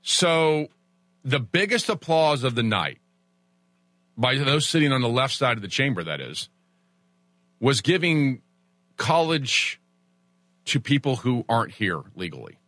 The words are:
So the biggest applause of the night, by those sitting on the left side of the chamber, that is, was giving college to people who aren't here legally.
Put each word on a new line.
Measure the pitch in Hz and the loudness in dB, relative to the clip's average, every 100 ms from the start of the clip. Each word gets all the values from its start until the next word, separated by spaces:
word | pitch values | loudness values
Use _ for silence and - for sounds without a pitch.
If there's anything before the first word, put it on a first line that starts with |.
So | - - 175 165 160 151 151 _ _ _ _ _ | -2 0 2 4 2 2 -2 _ _ _ _ _
the | 135 139 | -2 -2
biggest | 120 170 202 233 - | 0 0 0 0 -2
applause | 208 - 160 156 147 | -4 0 2 2 2
of | 127 | -2
the | 117 | 0
night, | 113 101 73 64 _ _ _ _ _ _ _ _ _ _ _ - | 0 0 -2 -8 _ _ _ _ _ _ _ _ _ _ _ -2
by | 123 135 | 0 0
those | 139 147 147 | 2 0 2
sitting | 165 147 | 2 2
on | 131 | 2
the | 123 | 2
left | 120 131 | 2 0
side | - 131 113 | 0 0 0
of | |
the | 98 | -4
chamber, | - 139 98 | -2 -2 -2
that | 82 73 | -4 -8
is, | 64 73 - _ _ _ _ _ _ _ _ _ _ _ | -8 -10 -12 _ _ _ _ _ _ _ _ _ _ _
was | 120 135 | 0 2
giving | - 180 170 156 139 123 _ _ _ _ _ - | 2 2 2 2 2 -2 _ _ _ _ _ -8
college | 113 160 160 160 127 - - - _ _ _ _ _ _ _ _ - | 0 2 2 0 0 -2 -2 -6 _ _ _ _ _ _ _ _ -4
to | 139 | -4
people | - 139 139 127 | 0 -2 0 -2
who | 123 120 - | -2 -2 0
aren't | 117 113 | 0 0
here | - 101 82 - | -4 -4 -4 -8
legally. | - 90 69 50 - | -10 -10 -10 -18 -20